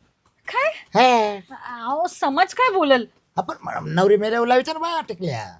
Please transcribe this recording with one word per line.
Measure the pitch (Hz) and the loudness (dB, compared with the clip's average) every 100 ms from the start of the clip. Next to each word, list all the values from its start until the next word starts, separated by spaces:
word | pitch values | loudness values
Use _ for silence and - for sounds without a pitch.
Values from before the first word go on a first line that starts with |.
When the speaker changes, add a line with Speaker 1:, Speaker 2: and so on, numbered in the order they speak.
| _ _ _ _ - | _ _ _ _ -8
Speaker 1:
काय? | 480 605 622 - | -2 -2 -4 -2
Speaker 2:
हे. | - 254 240 214 202 - | 4 4 4 0 -4 -14
Speaker 1:
अहो, | 269 - 240 233 294 349 | -18 -16 -12 -6 -4 -4
समाज | - 302 277 370 | -4 -2 0 0
काय | - 508 | 0 0
बोलल? | 381 294 262 214 _ _ - | 2 4 2 0 _ _ -8
Speaker 2:
आपण | 185 - | -8 -8
म-, | - - 151 | -10 -8 -4
नवरी | 160 196 202 | 2 4 4
मेल्यावर | 214 233 233 | 2 0 2
लावायच्या | 254 311 | 2 2
ना | 320 | -4
बा | 330 330 | -4 -4
टिकल्या. | - 185 175 120 98 85 | -6 -8 -6 -6 -10 -16